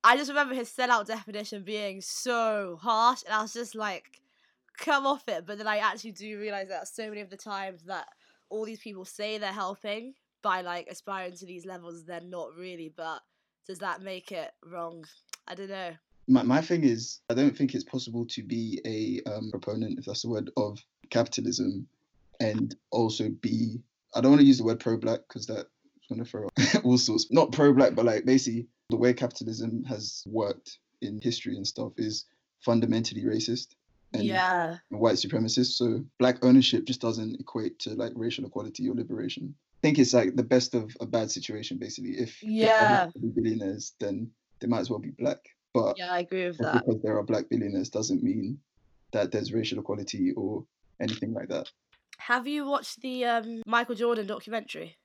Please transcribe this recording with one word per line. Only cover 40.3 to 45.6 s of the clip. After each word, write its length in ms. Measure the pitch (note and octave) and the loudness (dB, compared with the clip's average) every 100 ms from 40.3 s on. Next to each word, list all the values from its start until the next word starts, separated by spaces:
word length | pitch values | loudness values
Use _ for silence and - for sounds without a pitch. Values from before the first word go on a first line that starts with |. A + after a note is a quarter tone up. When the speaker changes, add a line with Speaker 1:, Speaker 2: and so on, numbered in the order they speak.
| B2+ | 2
Speaker 2:
the 80 | |
best 300 | A#2 B2+ B2 A#2+ | 4 4 4 -2
of 200 | G#2+ - | -4 -8
a 60 | A2 | -2
bad 240 | A#2 G#2+ | -2 0
situation, 460 | - - G#2+ A2 C3 | -6 -6 -8 -6 -8
basically. 400 | G2+ - - F#2 | -8 -8 -8 -4
If 240 | A#2 - | -6 -6
Speaker 1:
Yeah. 320 | G#3+ A3 A3 A3 | -4 2 6 6
Speaker 2:
everyone 300 | G#3+ G3+ F3 | 6 4 2
could 100 | - | -2
be 200 | A#2 - | -2 0
billionaires, 520 | - - G2 G#2+ - _ | 0 0 -2 -6 -10 _
then 320 | G#2 G2 A#2 _ _ _ | -4 -4 -6 _ _ _
they 80 | A#2+ | -2
might 120 | A#2+ | 0
as 100 | F#2 | 0
well 100 | G#2+ | -4
be 120 | - | -6
black. 260 | - C3 - _ _ | -4 -2 -2 _ _